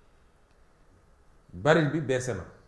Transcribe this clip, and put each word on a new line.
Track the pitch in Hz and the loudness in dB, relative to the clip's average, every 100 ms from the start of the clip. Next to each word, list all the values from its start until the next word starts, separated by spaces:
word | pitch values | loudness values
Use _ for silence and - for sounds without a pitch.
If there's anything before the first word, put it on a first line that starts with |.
| _ _ _ _ _ _ _ _ _ - _ - - - - | _ _ _ _ _ _ _ _ _ -20 _ -20 -20 -20 -20
Baril | 87 113 170 147 | -4 4 4 4
bi | 151 | -2
baissé | 131 127 127 | -2 -2 -2
na, | 98 82 - | -6 -10 -18